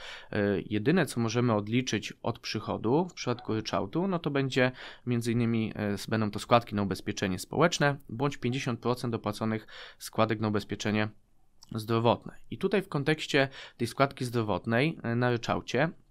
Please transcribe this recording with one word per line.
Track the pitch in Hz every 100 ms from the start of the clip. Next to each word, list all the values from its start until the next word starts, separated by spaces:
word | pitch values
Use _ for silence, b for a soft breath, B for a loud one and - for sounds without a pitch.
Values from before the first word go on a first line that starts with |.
| B B B
E, | - 101 95 -
jedyne, | 104 110 180 147
co | 120
możemy | 113 117 123
odliczyć | 107 104 120 127 107 - -
od | - 113
przychodu | - 110 107 95 107 143 185
w |
przypadku | - - 120 -
ryczałtu, | 110 107 92 101 160 196
no | 175
to | 160
będzie | 139 135 127 127 127 B B 123
między | 120 117
innymi, | 117 117 117 110 110
e, | 104
s-, | 101 -
będą | 110 107
to | 104
składki | - 120 - 104
na |
ubezpieczenie | 98 92 - - 101 92
społeczne | - 113 170 - 143 139 -
bądź | 113 139 -
pięćdziesiąt | 120 131 131 117
procent | 117 123 123 113
opłaconych | 104 101 110 110 - B B B
składek | - - 113 110
na | 110
ubezpieczenie | 104 101 107 107 107 107 - _ - _ _ - 110
zdrowotne. | 107 117 117 101 - - -
I | 117
tutaj | 190 202
w | 190
kontekście | 147 139 151 - 143 135 B B -
tej | 117
składki | - 135 - 123
zdrowotnej, | 120 107 90 - 117 151 160
e, | 117 117
na | 123
ryczałcie | 120 - 90 - - 160 - -